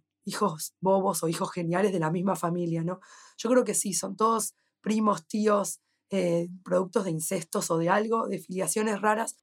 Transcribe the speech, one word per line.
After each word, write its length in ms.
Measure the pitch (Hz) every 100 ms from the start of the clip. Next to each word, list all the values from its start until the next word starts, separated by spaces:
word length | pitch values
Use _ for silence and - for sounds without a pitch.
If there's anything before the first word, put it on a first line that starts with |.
| _ _
hijos 500 | 196 - 202 156 - -
bobos 420 | 190 196 196 165
o 60 | 170
hijos 220 | 165 185
geniales 420 | 180 165 175 202
de 60 | 185
la 120 | 156
misma 260 | 175 190 175
familia, 480 | 170 175 170 165
¿no? 160 | 165 185 - - - -
Yo 140 | 220
creo 140 | 254
que 100 | 208
sí, 200 | 196 202
son 220 | 170 - 190
todos 380 | 220 226 214 - _ _
primos, 460 | 208 220 214 175 -
tíos, 540 | 214 214 208 - - _ _ _
eh, 380 | 190 175 170 175 185
productos 400 | - 180 180 -
de 60 | 185
incestos 580 | 160 - 185 - - -
o 80 | 165
de 100 | 170
algo, 400 | 202 220 226 214
de 100 | 180
filiaciones 600 | - 185 175 214 220 196
raras. 360 | 208 214 226 -